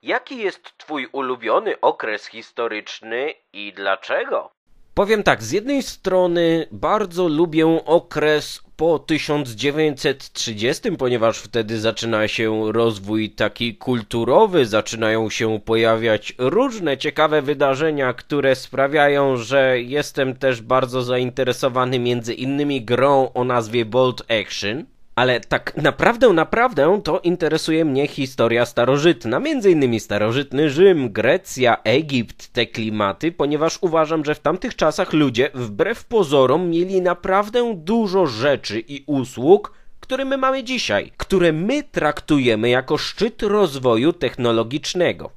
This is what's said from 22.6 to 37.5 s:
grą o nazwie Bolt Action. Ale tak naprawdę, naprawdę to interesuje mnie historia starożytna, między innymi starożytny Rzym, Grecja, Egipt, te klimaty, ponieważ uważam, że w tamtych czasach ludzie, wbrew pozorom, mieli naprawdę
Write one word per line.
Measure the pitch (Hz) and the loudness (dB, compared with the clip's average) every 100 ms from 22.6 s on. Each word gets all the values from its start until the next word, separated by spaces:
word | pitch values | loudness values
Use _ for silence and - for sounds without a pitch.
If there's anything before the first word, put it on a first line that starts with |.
| 143 139 | -2 -2
grą | 107 120 135 139 131 | -2 0 4 4 2
o | - | -2
nazwie | 123 120 110 120 | 0 0 0 -2
Bolt | 110 120 131 123 - 113 | 0 2 2 0 -4 -4
Action. | - - 101 120 226 _ - - | -2 -6 -6 -6 -10 _ -8 0
Ale | 127 123 | 2 0
tak | - 147 - - | 0 -4 -4 0
naprawdę, | 147 - 170 233 247 | 0 2 0 4 4
naprawdę | 170 156 - 247 180 143 208 | 4 2 0 0 2 2 2
to | - 151 | 0 -2
interesuje | 170 175 156 156 - 160 | -2 -2 0 -2 0 0
mnie | 165 131 143 | 2 0 -2
historia | - 135 - 117 117 120 | -4 -8 0 2 2 0
starożytna, | - 123 139 160 170 117 127 | 2 2 4 4 2 0 -2
między | 277 294 202 | 0 2 4
innymi | 165 131 113 | 4 4 0
starożytny | - 104 104 120 139 131 156 | -2 0 0 0 -2 0 0
Rzym, | 135 196 170 127 | 6 4 6 0
Grecja, | 101 110 175 - - 120 113 | 0 2 0 -2 0 2 2
Egipt, | - 131 160 135 113 - - | 2 0 2 -4 -4 -10 -10
te | - 113 | -4 -4
klimaty, | - 110 107 101 98 156 | -4 -4 0 -2 0 -4
ponieważ | 170 143 147 160 - | -2 -2 0 -2 -2
uważam, | 185 160 151 160 | -2 0 0 0
że | 147 | -2
w | 151 | -2
tamtych | 143 180 247 - | -2 -4 -6 -2
czasach | 160 151 180 | -2 0 -2
ludzie, | 160 143 117 143 | 2 2 2 -2
wbrew | 135 120 101 170 233 | -2 -10 -2 -4 -4
pozorom, | - 233 160 139 127 147 180 | -2 0 2 4 4 4 0
mieli | 165 185 190 | 0 0 0
naprawdę | 180 175 - 190 208 | 0 -2 0 0 0